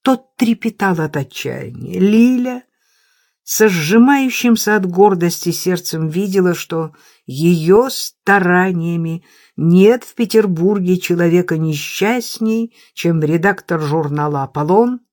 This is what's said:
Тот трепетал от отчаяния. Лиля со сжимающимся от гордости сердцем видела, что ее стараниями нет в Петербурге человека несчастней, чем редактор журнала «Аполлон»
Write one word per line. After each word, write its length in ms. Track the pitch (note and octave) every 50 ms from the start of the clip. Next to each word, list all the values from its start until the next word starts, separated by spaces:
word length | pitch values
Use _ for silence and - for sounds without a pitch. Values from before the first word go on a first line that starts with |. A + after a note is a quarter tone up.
Тот 340 | _ C4+ C4 A#3 _ _ _
трепетал 640 | - A#3+ A3+ A3+ - - A3+ G#3+ - G#3 F#3+ F3 E3
от 160 | D#3 D3+ D3+
отчаяния. 800 | D3+ C#3 - - - - C3+ B2+ C3 - - B2 - - - F3+
Лиля 640 | F3+ F#3 G3+ G#3+ A3+ A#3+ B3+ B3+ B3 B3 B3+ B3 B3 _ _ _ _ _ _ _ _ _ _ _ _ _ _ _ _ _
со 240 | - - - A3 G#3+
сжимающимся 1040 | F#3 E3 D3 D3+ G#3 A#3 A#3+ C4+ C#4+ C#4 C4+ B3+ A#3+ - - A#3+ A3+ A3 - G#3 G#3+
от 100 | G#3+ F#3+
гордости 680 | F3+ E3+ F3+ G3+ G#3 F#3+ F3 F3 E3+ E3+ - - F3
сердцем 580 | D#3 - - F3+ F3+ E3+ - - - D#3+ D#3+ D#3
видела, 440 | D3+ F3+ G3+ G3 F#3+ G3 F#3 F3+ E3+
что 400 | - - _ E3+ E3 D#3+ D3+ D3+ _ _ _ _ _ _
ее 640 | - C3 C#3 D#3+ F3 F3+ E3 D#3 E3+ F#3+ A3 B3+ C4+
стараниями 1300 | - - - - _ _ _ - G3 G3+ F#3 F3 F3+ F3+ F#3 F#3+ F#3 E3+ E3 E3+ E3+ E3 E3 E3 E3 F3 _ _ _ _ _ _ _
нет 480 | - D#3 E3 F3 F#3 F#3+ G#3+ B3 B3 -
в 100 | - -
Петербурге 840 | - A#3 - - A3 G#3+ F#3+ F3 D#3+ E3+ G3 G#3+ G3+ F3+ F3+ F#3
человека 600 | F3+ - - F3 E3+ E3+ E3+ E3+ F3+ F3+ F3+ E3
несчастней, 1160 | D#3+ D#3+ D#3+ D3+ D3 - - - - G3 G#3+ B3 B3+ A#3 - - - A3+ A3 A3 A3+ A#3 A3+ _ _ _ _ _
чем 280 | - - E3+ E3 D#3+
редактор 580 | D3+ D3 D#3+ E3+ E3 G3+ G3 G3 _ - F3 D#3+
журнала 640 | D3+ C#3+ D3+ E3 D3+ C#3+ D3 D3+ D3 D3 D3 C#3 C3+
«Аполлон» 580 | C3 _ D3 D3+ D#3 F#3 G#3+ A#3+ B3 B3+ A#3+ _ _